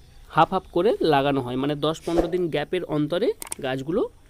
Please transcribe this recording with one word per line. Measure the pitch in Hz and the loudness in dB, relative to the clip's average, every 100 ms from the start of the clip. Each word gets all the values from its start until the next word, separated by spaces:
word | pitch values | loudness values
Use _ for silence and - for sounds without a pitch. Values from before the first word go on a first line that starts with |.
| - - - | -20 -20 -4
হাফ | - 165 | 2 4
হাফ | 190 - | 2 -2
করে | 170 202 415 | 0 2 2
লাগানো | 165 139 139 139 | 2 4 4 0
হয়, | 123 127 | 0 -2
মানে | 143 147 | -2 0
দশ | 151 160 | -2 -2
পনেরো | - 170 170 | -2 0 0
দিন | 180 170 | 0 -2
গ্যাপের | 151 147 180 | -2 -2 -4
অন্তরে | - 151 151 175 269 - - - | -2 -2 0 0 -2 -4 -8 -6
গাছগুলো | 135 135 139 196 466 - - | -4 -4 -2 -2 -2 -6 -14